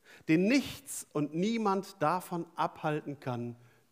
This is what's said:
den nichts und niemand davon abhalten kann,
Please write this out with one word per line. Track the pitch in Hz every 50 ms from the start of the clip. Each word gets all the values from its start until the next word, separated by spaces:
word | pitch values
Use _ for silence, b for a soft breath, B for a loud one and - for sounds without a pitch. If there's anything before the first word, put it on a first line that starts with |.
| B B B B B B
den | 160 175 185
nichts | 214 269 277 - - - - - - - - - - -
und | 151 147 143 156
niemand | 165 185 220 233 226 214 196 190 196 185 - - -
davon | 147 151 175 185 175 - 185 170 165 - -
abhalten | - 160 170 - - - 156 151 156 - 143 143 -
kann, | - 135 123 120 120 120 117 b b b b b b b